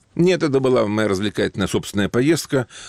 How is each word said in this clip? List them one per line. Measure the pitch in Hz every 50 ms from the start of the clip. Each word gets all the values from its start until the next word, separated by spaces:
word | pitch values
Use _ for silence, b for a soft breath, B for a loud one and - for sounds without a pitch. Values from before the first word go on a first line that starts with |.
| _ _ _ -
Нет, | 170 180 180 160
это | 165 151 131 135
была | 131 131 127 120 113 104
моя | 104 107 107 104
развлекательная | 98 92 104 104 - - 101 90 - - 95 85
собственная | - 107 80 - - 101 101 92
поездка, | - 120 131 151 165 147 - - - 135 117 B B B B